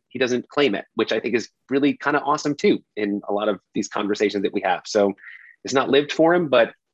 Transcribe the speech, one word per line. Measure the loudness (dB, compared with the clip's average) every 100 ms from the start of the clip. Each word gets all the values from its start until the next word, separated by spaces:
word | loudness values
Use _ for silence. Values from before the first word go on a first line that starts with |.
| _
he | -4
doesn't | -2 -2 -4
claim | 0 0 0
it, | -8 -4
which | -2
I | -2
think | -2 -4
is | -4 _ -4
really | 0 0 0
kind | -2 -2
of |
awesome | 0 -2 -2 0
too, | 0 0 _ -6
in | -4 -4 -4
a |
lot | -2 -2
of | -2 _
these | -8 -6
conversations | -4 -4 0 0 0
that | -2
we | -2
have. | -2 -2 -2
So | 2 2 0 -12 -20 -20 _
it's | -4
not | -2 2
lived | 2 2
for | 2 2
him, | 2 2
but | 2 2 -2 _